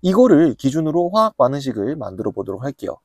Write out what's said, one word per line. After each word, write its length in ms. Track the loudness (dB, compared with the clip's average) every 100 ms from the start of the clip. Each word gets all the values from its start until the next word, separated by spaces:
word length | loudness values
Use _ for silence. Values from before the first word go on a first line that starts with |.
이거를 540 | 2 4 6 6 4 2
기준으로 560 | -2 -2 -2 -2 0
화학 220 | 0 0 _
반응식을 600 | 0 0 -6 -4 -6 -6
만들어 340 | -10 -8 -8
보도록 320 | -6 -10 -8
할게요. 340 | -10 -10 -10 -12